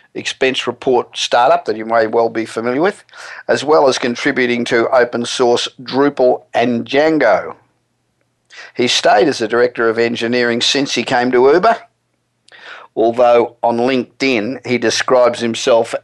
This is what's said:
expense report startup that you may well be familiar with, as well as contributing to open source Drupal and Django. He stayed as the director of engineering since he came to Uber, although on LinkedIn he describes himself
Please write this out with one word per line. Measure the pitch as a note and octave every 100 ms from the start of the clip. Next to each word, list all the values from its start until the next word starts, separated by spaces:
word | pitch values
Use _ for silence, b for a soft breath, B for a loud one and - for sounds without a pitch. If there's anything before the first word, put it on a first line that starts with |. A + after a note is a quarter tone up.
| b
expense | - - - C3 A#2+ -
report | A#2+ C3+ A#2+ - -
startup | - A#2+ C3 E3+ -
that | A2
you |
may | A2 A#2 A2
well | A#2 A2+
be | A#2 A2
familiar | A#2 A#2 C3
with, | F#3 - _ B B B -
as | A#2+
well | C3+ D#3 C#3
as | B2
contributing | B2+ A#2 C#3+ C3 B2 A#2+
to | A#2+ A#2+ A#2 B2+
open | A#2+ A#2+ A#2
source | - B2 A#2+ - -
Drupal | B2 B2+ C#3+ C#3 B2+ B2 -
and | A#2 B2 A#2 A2+
Django. | C#3 D#3 D#3 A#2 F2+ E2 - _ _ _ _ _ _ _ _ _ B B
He | - A#2+
stayed | - D#3+ F3+ E3
as | A#2+
the | A2
director | A#2 B2 - A2+
of | A2+
engineering | A#2 A#2 A#2 B2 A#2+ A#2
since | - C#3+ C#3 -
he |
came | A#2 B2+ B2
to | B2 C3
Uber, | E3+ A3+ A3+ - _ _ _ _ _ _ B B B B -
although | A#2 A#2 A#2+ A#2+ A#2 -
on | A#2 A#2
LinkedIn | B2 C3 A2+ - C3+ A#2+ G#2+ C3+ A#2+
he | B2
describes | A#2 - - B2+ A#2+ A#2
himself | A#2 A2 C3+ A#2 - -